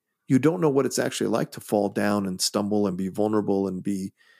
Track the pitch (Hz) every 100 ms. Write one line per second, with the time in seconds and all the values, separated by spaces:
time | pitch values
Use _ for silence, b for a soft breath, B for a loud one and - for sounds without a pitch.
0 | _ _ - 139 143 180 156 139 131 -
1 | 127 - 104 113 151 - - 107 101 104
2 | 104 104 98 92 - 107 104 107 104 92
3 | 95 95 107 107 101 98 98 92 98 98
4 | 95 - b b